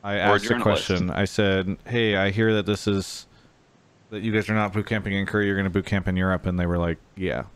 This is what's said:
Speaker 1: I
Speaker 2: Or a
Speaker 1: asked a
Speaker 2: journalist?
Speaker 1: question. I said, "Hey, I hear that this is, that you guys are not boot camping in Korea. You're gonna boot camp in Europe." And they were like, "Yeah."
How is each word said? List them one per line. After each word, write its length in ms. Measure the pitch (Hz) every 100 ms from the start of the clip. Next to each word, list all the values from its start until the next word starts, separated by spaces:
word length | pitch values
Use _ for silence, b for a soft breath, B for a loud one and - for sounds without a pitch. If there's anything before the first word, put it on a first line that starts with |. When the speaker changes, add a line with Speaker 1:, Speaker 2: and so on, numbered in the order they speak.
Speaker 1:
I 120 | 101
Speaker 2:
Or 20 | 101
a 40 |
Speaker 1:
asked 260 | 101 104 104
a 20 |
Speaker 2:
journalist? 380 | 120 110 80 -
Speaker 1:
question. 240 | 92 90
I 160 | 85 98
said, 500 | - 101 95 92 95
"Hey, 320 | - 120 110 98
I 140 | 98
hear 240 | 98 110
that 100 | 107
this 220 | 98 101 -
is, 400 | 98 92 - - b b b _ _ _ _ _
that 120 | 107
you 100 | 110
guys 160 | 107 101
are 60 |
not 180 | 110 104
boot 140 | 101 101
camping 260 | 110 101
in 140 | 98 98
Korea. 220 | 107 101
You're 80 | 98
gonna 120 | 95
boot 160 | 95
camp 240 | - 101 90
in 80 | 92
Europe." 300 | 92 92 95
And 120 | 90
they 60 |
were 140 | 87 87
like, 200 | 85 82 -
"Yeah." 300 | - 92 62 -